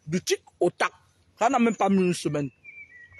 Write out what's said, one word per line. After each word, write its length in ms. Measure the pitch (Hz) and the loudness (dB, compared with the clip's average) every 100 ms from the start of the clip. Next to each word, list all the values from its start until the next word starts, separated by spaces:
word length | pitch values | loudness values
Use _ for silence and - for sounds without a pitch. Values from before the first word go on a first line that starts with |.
| - | -6
Du 140 | 170 | -6
tic 200 | - 403 _ _ | -2 -4 _ _
au 120 | - | -2
tac. 200 | - 220 - _ _ _ _ | 0 -4 -4 _ _ _ _
Ça 100 | 226 | 0
n'a 100 | 269 | 2
même 160 | 233 208 | 0 2
pas 140 | 196 | 2
mis 120 | 196 | 2
une 120 | 180 | 2
semaine. 360 | 175 170 147 139 - - - - - - | -2 -4 -4 -6 -10 -20 -20 -20 -20 -20